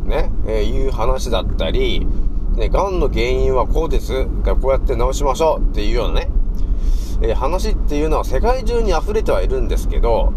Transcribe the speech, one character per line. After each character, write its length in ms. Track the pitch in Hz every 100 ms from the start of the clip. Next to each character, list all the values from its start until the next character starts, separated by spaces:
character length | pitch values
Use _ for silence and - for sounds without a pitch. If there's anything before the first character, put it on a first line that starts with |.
ね、 260 | - 135 165 - 110
え 140 | 110
ー、 40 |
い 240 | 104 - 101
う 20 |
話 400 | 110 110 131 -
だ 120 | 110
っ 140 | - -
た 140 | 82
り、 360 | 123 131 104 92 - - - - -
ね、 140 | 107
癌 280 | 139 196 180
の 100 | 139
原 120 | 110
因 340 | 120 127 135
は 140 | 131 113
こ 160 | 151
う 40 | 160
で 100 | 123
す。 140 | -
だ 100 | 131
か 260 | - - -
ら 40 | 160
こ 120 | 131
う 20 |
や 80 | 131
っ 20 |
て 160 | - 120
治 220 | 123 -
し 40 |
ま 120 | 143 131
し 60 |
ょ 180 | 160 -
う 0 |
っ 140 | -
て 100 | -
い 60 | 104
う 20 |
よ 140 | 147 98
う 20 |
な 120 | -
ね、 100 | - - - - - - - - - -
え 60 | 113
ー、 20 |
話 360 | 110 135 180 214
っ 60 | 202
て 200 | - 147
い 80 | 156
う 20 |
の 80 | 135
は 80 |
世 160 | - 131
界 240 | 220 254
中 160 | 214 240
に 100 | 220
溢 220 | 165 -
れ 100 | 220
て 80 | -
は 120 | 104
い 60 | -
る 120 | 131
ん 80 | 123
で 80 | -
す 100 | -
け 140 | -
ど 320 | 117 107 -